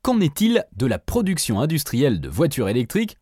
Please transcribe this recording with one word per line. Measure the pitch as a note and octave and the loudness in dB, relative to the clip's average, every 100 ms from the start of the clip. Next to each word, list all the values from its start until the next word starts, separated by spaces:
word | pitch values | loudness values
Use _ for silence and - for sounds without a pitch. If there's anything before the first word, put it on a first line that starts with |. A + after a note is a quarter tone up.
qu'en | - A#3+ | 2 2
est-il | E3+ - A3 A#3 - | 2 2 2 2 0
de | G2 B2 | -4 -2
la | F#2+ | -2
production | - A#3+ F#3+ F3+ - G#2 | -2 -2 0 -2 -2 0
industrielle | D3 D#3+ - A#2 C#3 G2 | 0 -2 -2 0 2 0
de | C2+ | -4
voitures | D#2 E3 - G2+ | 0 0 0 -2
électriques | A2+ A#2+ G3+ A3+ - | 0 0 -2 -4 -8